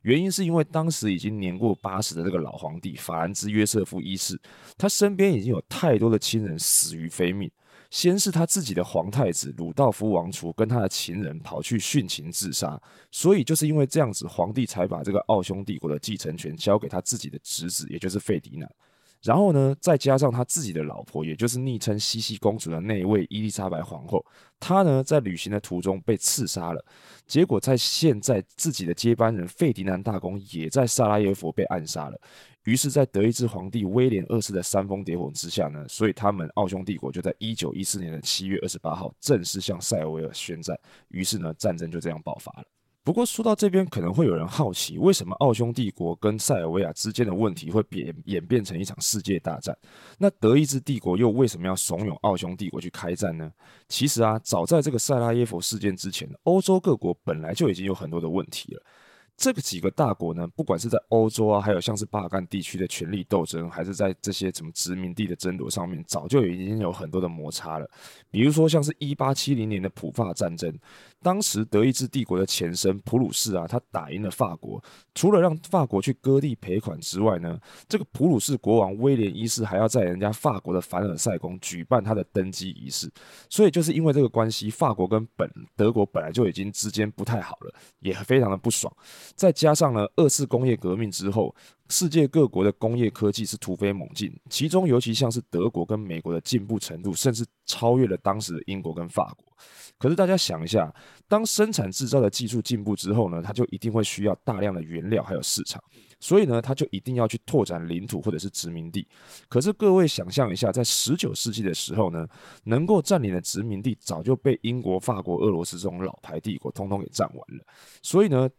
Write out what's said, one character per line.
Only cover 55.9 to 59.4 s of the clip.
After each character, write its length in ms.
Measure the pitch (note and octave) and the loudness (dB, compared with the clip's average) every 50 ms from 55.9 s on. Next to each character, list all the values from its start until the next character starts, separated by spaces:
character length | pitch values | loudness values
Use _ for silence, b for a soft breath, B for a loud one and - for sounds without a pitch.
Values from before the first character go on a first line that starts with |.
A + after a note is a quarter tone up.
| F#2 | -2
之 160 | F#2 - G2 | -2 -6 -8
前， 180 | - - - C#3 - - _ | -8 -8 -10 -10 -14 -2 _
欧 180 | D#3+ F3+ F#3+ | 2 4 4
洲 160 | - F#3+ F#3+ F#3 | 4 4 2 4
各 180 | - F#3 C3+ | 4 2 0
国 160 | - - F2+ E2+ - _ | 2 0 -4 -4 -4 _
本 160 | E2+ D#2 D#2+ | -6 -6 -4
来 120 | D#2 D#2+ | -4 -6
就 160 | - - E3 B2 | -2 2 2 2
已 60 | F#2 | 2
经 100 | F2 F#2+ | 0 -2
有 80 | G2 | -4
很 160 | F#2 - F2+ D2+ | -4 -4 -6 -6
多 120 | E2+ E2+ | -4 -4
的 80 | E2 D#2+ | -2 0
问 180 | E2+ F#2+ - | -2 -2 -2
题 260 | - - - - - | -4 -8 -12 -12 -12
了。 80 | - - b b b b b b b b b b b | -16 -16 b b b b b b b b b b b
这 180 | - | -2